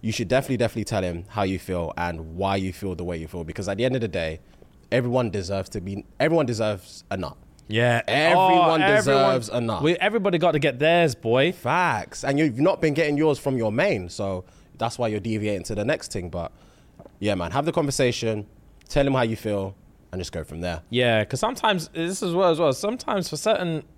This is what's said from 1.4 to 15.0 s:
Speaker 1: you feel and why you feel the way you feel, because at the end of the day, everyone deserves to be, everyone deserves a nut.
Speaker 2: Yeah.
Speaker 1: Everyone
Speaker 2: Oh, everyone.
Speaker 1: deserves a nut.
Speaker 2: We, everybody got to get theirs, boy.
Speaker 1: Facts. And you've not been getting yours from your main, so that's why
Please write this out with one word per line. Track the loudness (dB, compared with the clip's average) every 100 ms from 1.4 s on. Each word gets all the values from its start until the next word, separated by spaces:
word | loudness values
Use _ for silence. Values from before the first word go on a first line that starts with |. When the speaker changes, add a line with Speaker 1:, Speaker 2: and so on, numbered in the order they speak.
Speaker 1:
you | -2 -2
feel | -4 -4 -4 -4
and | -4 -4 -10 -4
why | 0 0
you | -2
feel | -6 -8 -6
the |
way | -6 -6
you | -8
feel, | -10
because | -10 -8 -6
at | 0
the | 0
end | 0
of |
the | -2
day, | -4 -4 -6 -14 -20 -20 -20 -2
everyone | 0 2 0 0
deserves | -2 -4 -4 -4
to | -8
be, | -8 -8 -10 -2
everyone | 2 2 2
deserves | 0 -2 -2 -8 -20 -8
a | -6
nut. | -6 -10 -20 -20 -4
Speaker 2:
Yeah. | 2 4 2 2
Speaker 1:
Everyone | 2 4 6 6 6 6 4
Speaker 2:
Oh, | 4
everyone. | 4
Speaker 1:
deserves | 4 4 4 2 0
a | -4
nut. | -2 0
Speaker 2:
We, | 2 2
everybody | 0 0 0 2
got | 2
to | 2
get | 0 2
theirs, | 4 4 4 0
boy. | 0 4 2
Speaker 1:
Facts. | 0 -2 0 2 0 -4 -8 -2
And | 2
you've | 2 2
not | 2 2
been | 0
getting | 2 0 2
yours | 2 2
from | 0 0
your | 0
main, | 0 0 0 -4
so | -6 -4 -4 -8 -20 -20 -6
that's | -6
why | -2